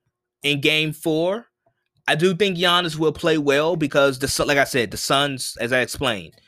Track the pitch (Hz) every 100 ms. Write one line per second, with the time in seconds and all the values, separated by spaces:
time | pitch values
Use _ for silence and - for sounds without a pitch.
0 | _ _ _ _ 143 147 147 156 156 151
1 | 165 156 170 208 233 _ _ _ _ _
2 | - 151 180 175 202 175 180 175 175 151
3 | 156 147 165 160 143 139 156 175 147 147
4 | 139 127 131 - 143 143 127 131 107 107
5 | - 139 143 131 - - 117 127 120 -
6 | 135 104 80 -